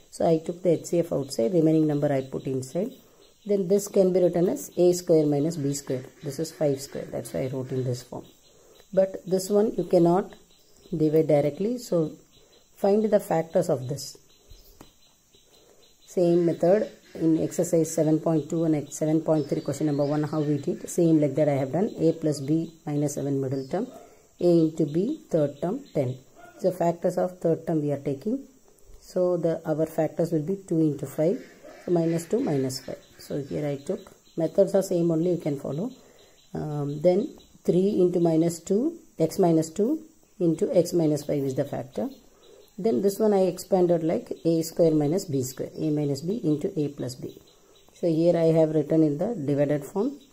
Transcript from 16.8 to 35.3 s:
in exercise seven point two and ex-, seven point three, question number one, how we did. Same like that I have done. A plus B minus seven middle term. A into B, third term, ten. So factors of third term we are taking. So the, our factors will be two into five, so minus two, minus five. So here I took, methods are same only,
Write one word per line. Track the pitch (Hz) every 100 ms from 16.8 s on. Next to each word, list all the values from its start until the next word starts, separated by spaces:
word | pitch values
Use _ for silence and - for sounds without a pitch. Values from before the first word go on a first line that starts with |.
| 214 - -
in | - 160 160
exercise | - - 170 170 160
seven | - 151 156
point | 165 165 156
two | 170
and | 165
ex-, | 151 139 -
seven | 156 156
point | 156 156 143
three, | 156
question | - 139 156
number | 143
one, | 143 151
how | 151 156
we | 147 147
did. | 147 - -
Same | - 170 160
like | 147 135
that | 151
I |
have | 139 131
done. | 156 220 -
A | 160
plus | 160 151 147
B | 135 160 165 -
minus | - 147 147
seven | 147 139 139
middle | 135 135 131
term. | 175 254 - - - _ _
A |
into | 180 170 160 160 156
B, | 156 214 311 -
third | 165 143 -
term, | 170 247 -
ten. | 165 127 127 - - - -
So | 185
factors | 180 170 170 185 175
of | 180 180
third | 170 160 -
term | 160
we | 147
are | 143
taking. | 143 139 214 269 - _ _ _ - -
So | - 185 180 175
the, | 165 160
our | - 151 156
factors | - 156 - 165
will | 165
be | 151 196
two | - 165
into | 160 139 135
five, | - 156 247 - - - -
so | -
minus | 170 165 165 170
two, | 220
minus | 262 143 131 131
five. | - - - -
So | - 156
here | 139 170 147
I | 143
took, | - 190 - - - -
methods | 160 165 185
are | 196
same | 185 180 170
only, | 160 175